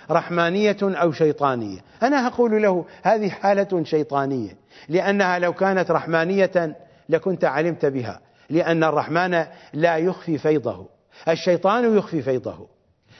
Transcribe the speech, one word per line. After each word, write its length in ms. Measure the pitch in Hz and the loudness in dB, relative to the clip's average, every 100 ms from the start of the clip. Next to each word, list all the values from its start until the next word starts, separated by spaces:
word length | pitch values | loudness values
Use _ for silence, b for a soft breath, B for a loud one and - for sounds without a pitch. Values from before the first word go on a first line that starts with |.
| B | B
رحمانية 680 | 165 - 170 170 190 208 202 | -2 0 0 0 2 0 0
أو 300 | 196 170 170 | -2 0 0
شيطانية. 680 | 139 156 143 143 123 107 92 - b | 2 0 2 0 0 -4 -10 -16 b
أنا 240 | 240 285 247 | 0 0 0
أقول 360 | 240 240 214 | 0 0 2
له: 220 | 208 180 165 B | 2 0 -4 B
هذه 260 | 180 220 208 | 0 2 0
حالة 540 | - 196 202 196 185 | -2 0 2 0 -2
شيطانية، 760 | 151 156 147 139 135 135 104 90 _ B B | 0 -2 0 -2 -2 -4 -6 -12 _ B B
لأنها 500 | 165 185 202 185 180 | -2 0 2 2 0
لو 140 | 175 | 0
كانت 380 | 170 190 190 170 | 0 0 2 2
رحمانية 840 | 156 - 165 165 196 185 185 160 147 - b b | 0 0 0 0 2 2 2 -2 -6 -16 b b
لكنت 360 | 160 196 180 165 | -2 0 -2 0
علمت 400 | 135 170 160 147 | 0 -2 0 -2
بها، 360 | 135 113 92 _ b b | -2 -6 -10 _ b b
لأن 340 | 151 185 165 | -2 0 2
الرحمن 640 | 160 147 135 160 185 170 156 B B | 2 0 -2 -2 0 0 -2 B B
لا 240 | 143 170 160 | 0 0 2
يخفي 400 | 175 175 - 147 | 0 -2 -4 -2
فيضه، 520 | 151 156 120 98 95 _ _ B B | 0 0 -2 -8 -12 _ _ B B
الشيطان 720 | 165 - 170 190 226 240 214 | -2 0 2 2 2 2 2
يخفي 240 | - 165 | 0 -4
فيضه، 460 | 127 131 113 80 - _ _ _ _ b | -2 -2 -4 -12 -16 _ _ _ _ b